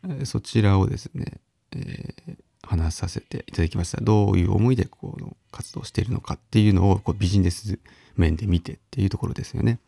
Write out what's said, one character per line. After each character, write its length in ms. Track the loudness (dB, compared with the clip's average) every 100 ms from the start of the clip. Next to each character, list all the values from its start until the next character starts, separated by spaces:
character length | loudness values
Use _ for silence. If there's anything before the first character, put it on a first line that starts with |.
| -8
え 140 | -8
ー、 40 | -4
そ 140 | -4
ち 220 | -2 2
ら 180 | 4 4
を 80 | 2
で 100 | -2
す 120 | -8
ね、 260 | -10 -10 -10 _ _ _
え 420 | -12 -10 -10 -12 -14 -16
ー、 60 | -18 _ _
話 320 | -4 -2 0 -2
さ 120 | -6
せ 140 | -8
て 220 | -10 -12 -10
い 40 |
た 100 | -2
だ 60 | 0
き 100 | 0
ま 60 |
し 80 | -4
た。 100 | -2
ど 300 | 2 4 4
う 60 | 4
い 80 | 4
う 80 |
思 180 | 4 2
い 40 | 2
で 100 | -2
こ 300 | _ -14 -12
の 160 | -14 -16 _
活 220 | -16 -14
動 100 | -12
し 80 | -8
て 100 | -6
い 40 | -4
る 60 |
の 100 | -4
か 140 | -6 -10
っ 20 |
て 220 | _ 4
い 100 | 6
う 40 |
の 180 | 6 4
を、 80 | 4
こ 120 | 0
う、 40 | 0
ビ 120 | 2
ジ 120 | 2
ネ 120 | 2
ス 280 | 0 -8 -10 _ -20 _ 0
面 200 | 2 2
で 120 | 0
見 140 | 0
て 120 | 0
っ 40 | -14 _
て 100 | -2
い 40 | -2
う 40 |
と 80 | -2
こ 100 | -6
ろ 60 |
で 100 | -8
す 120 | -8 -2
よ 80 |
ね。 160 | 0 -2